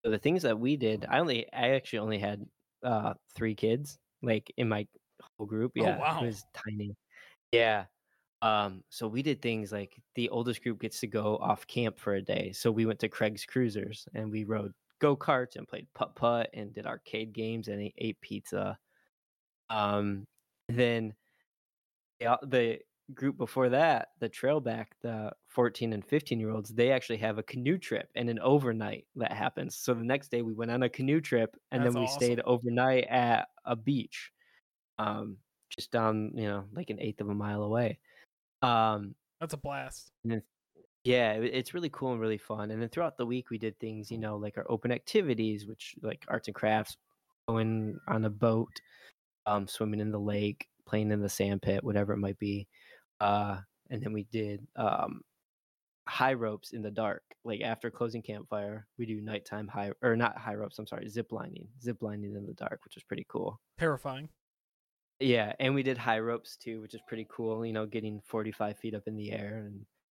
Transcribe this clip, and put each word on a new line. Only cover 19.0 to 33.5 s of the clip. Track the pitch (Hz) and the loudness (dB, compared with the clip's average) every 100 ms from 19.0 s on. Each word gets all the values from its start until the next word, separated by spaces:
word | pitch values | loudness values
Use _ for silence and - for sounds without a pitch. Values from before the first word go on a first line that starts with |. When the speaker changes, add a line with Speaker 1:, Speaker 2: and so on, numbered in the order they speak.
| _ _ _ _ _ _ _ | _ _ _ _ _ _ _
Speaker 1:
Um, | 110 101 104 101 98 104 _ _ _ - | 0 2 2 0 -2 -8 _ _ _ -4
then | 120 120 117 110 107 _ _ _ _ _ _ _ _ _ _ | 2 4 2 -2 -8 _ _ _ _ _ _ _ _ _ _
the, | 117 123 | 2 2
the | 139 127 117 - - _ - | 4 4 4 0 -8 _ -20
group | 135 135 143 | -2 -2 0
before | 117 131 127 | -2 4 4
that, | 127 165 131 - _ | 6 6 4 0 _
the | 113 | -6
trail | - 127 151 | 0 2 2
back, | 120 113 110 _ | 0 -4 -6 _
the | 120 113 107 - _ | -6 -4 -6 -10 _
fourteen | - 120 - 117 | 2 2 2 -2
and | 107 | -2
fifteen-year-olds, | - 151 147 117 110 110 104 | 0 0 2 -2 0 -2 -4
they | 110 123 | 2 4
actually | 131 - 113 | 4 2 -2
have | 110 107 | 0 -2
a | |
canoe | - 127 123 120 | -4 -2 0 0
trip | - 110 - | 0 -4 -4
and | - 120 | -4 -2
an | 113 | 2
overnight | 131 143 127 113 104 107 - - | 6 6 6 0 -2 -6 -10 -4
that | 95 | -2
happens. | 104 - - - - | 0 -2 -2 -8 -4
So | - | 0
the | 117 | 0
next | 117 139 143 | 2 0 0
day | 120 | -2
we | 113 | -2
went | 110 117 | -2 -2
on | 123 | 2
a | 123 | 0
canoe | - 135 156 | 0 2 2
trip | 147 120 113 - _ | 4 2 2 -2 _
and | 131 | 2
Speaker 2:
That's | 123 | 4
Speaker 1:
then | |
we | 120 127 | 4 0
stayed | 139 123 120 | 2 2 4
Speaker 2:
awesome. | |
Speaker 1:
overnight | 120 123 120 120 131 127 | 2 2 4 4 6 4
at | - 127 120 113 - | 4 4 6 4 2